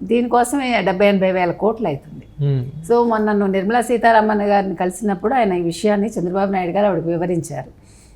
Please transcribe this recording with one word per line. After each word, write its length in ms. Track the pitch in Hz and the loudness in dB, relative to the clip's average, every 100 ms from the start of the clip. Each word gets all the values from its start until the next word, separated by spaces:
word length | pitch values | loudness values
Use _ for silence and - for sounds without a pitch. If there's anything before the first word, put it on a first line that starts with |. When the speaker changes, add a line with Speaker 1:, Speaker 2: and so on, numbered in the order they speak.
Speaker 1:
దీనికోసమే 760 | 185 233 240 240 240 285 254 226 190 | -2 0 2 2 2 -2 -2 0 0
డెబ్బై 220 | 185 202 | 2 2
ఎనభై 240 | 196 190 | 4 2
వేల 200 | 185 175 | 2 0
కోట్లు 360 | 170 202 220 196 | 0 -2 0 -4
అవుతుంది. 280 | 143 - 147 - - | -4 -8 -18 -14 -4
Speaker 2:
Hmm. 520 | 143 135 123 151 165 | -2 -2 -4 -8 0
Speaker 1:
So, 180 | 240 240 | 2 2
మొన్న 220 | 220 214 | 2 2
నన్ను 160 | 202 202 | 2 2
నిర్మలా 340 | 190 190 240 | 0 0 0
సీతారామన్ 600 | 233 240 233 226 214 214 | 2 2 4 4 4 0
గారిని 340 | 202 202 190 175 | 2 0 0 -2
కలిసినప్పుడు 580 | 185 180 214 185 214 | -4 -2 -4 -2 0
ఆయన 200 | 262 214 | 0 0
ఈ 80 | 175 | 0
విషయాన్ని 480 | 170 165 214 208 214 202 | -2 -2 0 0 0 -2
చంద్రబాబు 320 | 175 190 196 | -4 -2 -2
నాయుడు 200 | 196 180 | -2 -2
గారు 140 | 190 208 | 0 2
ఆవిడకి 220 | 170 160 | 0 -2
వివరించారు. 800 | 170 175 175 147 139 - - - - - | -2 0 -2 -4 -10 -12 -18 -20 -20 -20